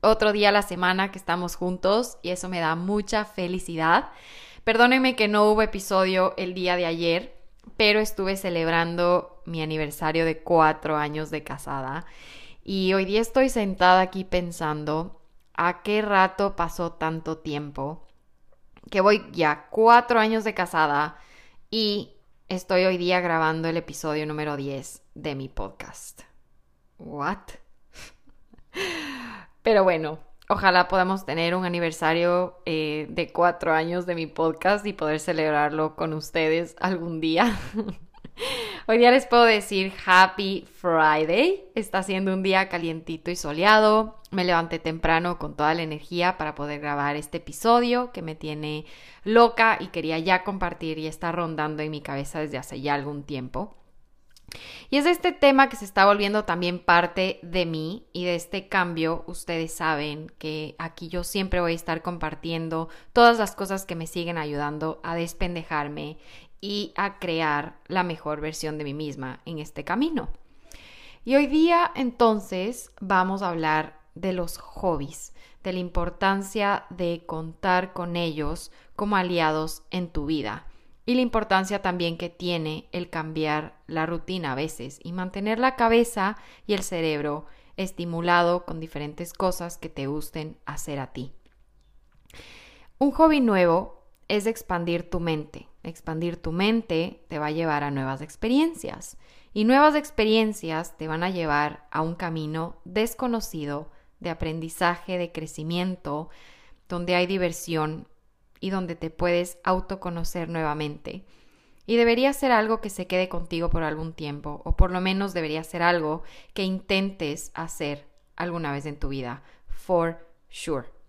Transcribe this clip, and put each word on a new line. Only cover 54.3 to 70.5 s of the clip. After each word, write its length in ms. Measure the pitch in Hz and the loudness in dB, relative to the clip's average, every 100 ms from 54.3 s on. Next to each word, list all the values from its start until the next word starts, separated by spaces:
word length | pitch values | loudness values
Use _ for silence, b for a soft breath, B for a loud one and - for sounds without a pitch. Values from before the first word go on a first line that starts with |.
| - - B B B B | -20 -20 B B B B
Y 80 | 269 | 2
es 80 | 294 | 2
este 260 | 349 359 | 2 0
tema 360 | - 277 269 269 | 4 6 8 4
que 80 | 233 | 2
se 80 | |
está 220 | 202 196 196 | -6 4 6
volviendo 380 | 208 202 214 | 6 4 0
también 340 | 208 175 175 175 | 0 0 0 -2
parte 600 | - 175 175 175 190 - | 4 4 4 0 -2 -2
de 240 | 170 175 170 | -4 -2 -2
mí 400 | 160 156 - - | -2 -6 -10 -10
y 120 | 180 | -6
de 120 | 180 170 | -2 -2
este 320 | 165 202 190 | -4 -8 -2
cambio. 560 | 196 175 165 160 165 - | 0 0 0 -2 -2 -6
Ustedes 480 | 175 - 165 160 | -12 -6 -6 -4
saben 580 | - 160 156 151 147 160 - | -4 -2 -2 -4 -8 -12 -10
que 380 | 156 156 156 - | -8 -6 -8 -10
aquí 300 | 165 - 165 | -12 -10 -8
yo 160 | 180 | -8
siempre 360 | 175 202 190 185 | -4 -4 -2 0
voy 120 | 175 | 0
a 40 | 165 | -2
estar 260 | - 165 | -4 -6
compartiendo 840 | - 175 156 147 165 165 165 160 165 B B | -4 -6 -6 -6 -6 -6 -4 -4 -6 B B
todas 260 | - 233 233 | 6 6 6
las 160 | 202 | -2
cosas 300 | - 190 190 | -4 -6 -6
que 120 | 190 170 | -6 -8
me 100 | 160 | -6
siguen 320 | - 170 170 | -6 -6 -4
ayudando 640 | 151 147 147 151 160 - | -6 -4 -4 -4 -6 -6
a 120 | - | -6
despendejarme 1040 | 170 170 - 180 175 160 156 143 147 147 160 B B B - | -6 -6 -4 -4 -4 -6 -6 -4 -8 -10 -12 B B B -14
y 320 | 196 208 208 - | -8 -6 -6 -4
a 220 | 196 196 | -6 -4
crear 600 | 180 160 160 147 156 - _ | -4 -2 0 -2 -4 -12 _
la 160 | 185 | -2
mejor 380 | 180 165 - 151 | -2 -4 -6 -6
versión 380 | 151 156 156 151 | -6 -6 -8 -6
de 60 | |
mí 100 | 147 | -8
misma 460 | 143 151 135 131 131 | -6 -8 -8 -10 -12
en 140 | - 165 | -12 -12
este 260 | 156 - | -10 -12
camino. 440 | 143 190 302 302 - - - | -6 -2 0 -2 -4 -8 -10